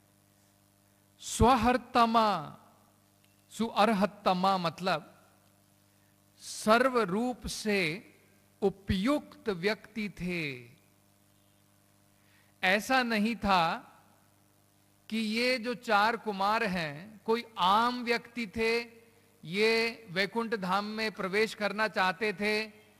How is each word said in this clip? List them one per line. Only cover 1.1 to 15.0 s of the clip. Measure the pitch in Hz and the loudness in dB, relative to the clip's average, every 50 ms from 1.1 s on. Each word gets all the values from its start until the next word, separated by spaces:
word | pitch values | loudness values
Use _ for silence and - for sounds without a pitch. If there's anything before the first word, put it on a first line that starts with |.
| _ _ | _ _
स्वहर्तमा, | - - - - 220 233 262 233 214 247 247 254 - - - 247 233 226 226 233 220 214 196 165 143 143 - - - - _ _ _ _ _ _ _ _ _ _ _ _ _ _ _ _ | -12 -10 2 4 6 6 6 6 4 2 2 2 -2 0 2 2 4 4 4 4 4 4 2 -2 -4 -8 -14 -18 -20 -20 _ _ _ _ _ _ _ _ _ _ _ _ _ _ _ _
सुअर्हतमा | - - 220 226 - 226 202 226 220 185 208 208 - - - 208 185 180 185 196 196 185 | -6 -6 -6 -2 2 2 4 4 4 2 0 0 -2 -2 0 0 2 2 2 2 2 2
मतलब | 175 165 - - 180 190 175 151 185 - - - _ _ _ _ _ _ _ _ _ _ _ _ _ _ _ _ _ _ _ _ _ _ _ _ | 0 -4 -4 -4 -2 -2 -2 -2 -4 -10 -20 -20 _ _ _ _ _ _ _ _ _ _ _ _ _ _ _ _ _ _ _ _ _ _ _ _
सर्व | - - - - - 208 214 240 254 269 254 240 | -16 -14 -12 -4 2 4 4 4 4 2 2 0
रूप | 214 180 175 214 240 254 247 - - | 0 0 -2 -2 -2 -2 -4 -6 -10
से | 175 - - - 220 202 196 180 156 160 214 - - - _ _ _ _ _ _ _ _ _ 214 | -10 -10 -6 -4 -2 -2 0 0 -2 -4 -6 -10 -16 -20 _ _ _ _ _ _ _ _ _ -2
उपयुक्त | 196 190 - - - 208 185 190 262 294 294 - - - - - 220 | -2 -2 -2 -4 -4 -2 0 0 0 0 0 -2 -8 -18 -10 -8 -8
व्यक्ति | 196 170 170 202 220 214 - - - 220 208 196 | -6 -4 -2 -4 -4 -4 -8 -12 -10 -8 -8 -8
थे। | 151 - 175 180 180 170 156 143 131 123 120 120 135 _ _ _ _ _ _ _ _ _ _ _ _ _ _ _ _ _ _ _ _ _ _ _ _ _ _ _ _ _ _ _ _ _ _ _ _ _ - | -8 -8 -8 -6 -6 -6 -6 -8 -8 -10 -16 -20 -20 _ _ _ _ _ _ _ _ _ _ _ _ _ _ _ _ _ _ _ _ _ _ _ _ _ _ _ _ _ _ _ _ _ _ _ _ _ 2
ऐसा | 185 190 214 214 - 262 262 247 | 2 2 2 2 2 2 2 2
नहीं | 233 233 208 202 226 233 | 2 0 0 0 0 -2
था | 190 - 202 190 180 165 165 196 247 - - - - _ _ _ _ _ _ _ _ _ _ _ _ _ _ _ _ _ _ _ _ | -2 0 2 4 4 4 2 0 -4 -8 -16 -20 -20 _ _ _ _ _ _ _ _ _ _ _ _ _ _ _ _ _ _ _ _